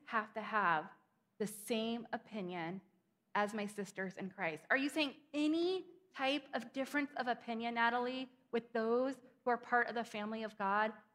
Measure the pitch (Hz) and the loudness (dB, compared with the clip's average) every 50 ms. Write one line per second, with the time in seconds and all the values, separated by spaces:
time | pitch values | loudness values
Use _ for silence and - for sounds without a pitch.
0 | - - 240 220 214 - - 220 208 208 214 214 196 170 165 156 170 - - _ | -8 -2 -2 -2 -2 -2 -6 -8 -4 0 2 4 4 6 4 4 0 -4 -12 _
1 | _ _ _ _ _ _ _ - 214 202 - - - - 240 220 220 226 233 233 | _ _ _ _ _ _ _ -6 -6 -6 -6 -6 -4 -2 0 0 0 0 -2 -4
2 | 226 - - 240 - - 208 214 185 175 180 175 165 165 185 196 - _ _ _ | -6 -6 -8 -8 -8 -8 -8 -6 -6 -4 -4 -4 -4 -4 -6 -8 -12 _ _ _
3 | _ _ _ _ _ _ - 208 208 208 220 214 208 202 208 214 196 - - 190 | _ _ _ _ _ _ 2 2 2 2 0 -4 -4 -4 -6 -8 -8 -8 -6 -6
4 | 190 185 - - 196 185 - 196 185 165 156 156 - - 233 269 277 285 - 311 | -6 -6 -6 -8 -8 -8 -6 -4 -4 -2 -4 -4 0 2 2 2 2 0 0 0
5 | 294 269 - - - _ - 294 302 311 311 339 339 359 370 370 349 - - - | 0 0 -2 -8 -12 _ -2 0 2 2 4 4 2 2 0 -2 -4 -8 -18 -20
6 | _ _ - - 269 269 285 294 285 - - 247 233 240 - 269 262 - - 294 | _ _ -6 -2 0 2 0 0 -2 -4 -6 -6 -6 -4 -6 -6 -4 0 0 0
7 | 285 277 - - 247 247 233 240 - 233 233 226 233 233 233 233 233 233 240 247 | 0 0 -2 -2 0 0 -2 -2 -2 -6 -4 -2 -2 -2 2 4 4 4 4 2
8 | 247 247 262 262 262 254 - _ _ - - 233 233 - - 226 220 226 233 247 | 0 -2 -2 -4 -6 -8 -12 _ _ -2 -2 -2 -2 -2 -2 0 2 4 4 4
9 | 262 277 262 - - - _ _ - 247 240 233 240 - 240 240 240 - 220 240 | 2 2 -2 -6 -12 -20 _ _ 0 0 0 0 2 2 4 4 4 4 0 -4
10 | 226 - - 208 208 214 220 220 220 208 214 - 202 190 202 208 214 220 220 - | -4 -4 -4 -6 -4 -4 -4 -4 -6 -6 -4 -2 0 2 4 4 4 2 0 -6
11 | - _ | -16 _